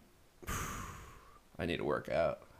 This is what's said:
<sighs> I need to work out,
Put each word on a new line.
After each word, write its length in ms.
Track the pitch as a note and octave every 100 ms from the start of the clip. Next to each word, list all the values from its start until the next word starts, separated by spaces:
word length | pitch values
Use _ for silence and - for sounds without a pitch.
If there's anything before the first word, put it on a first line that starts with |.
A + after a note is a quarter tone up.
| - -
<sighs> 1400 | - - - - - - - - - - - - - -
I 80 | F2
need 120 | D#2+
to 60 |
work 240 | C#2+ A#1+ -
out, 300 | C#2 D#2+ - -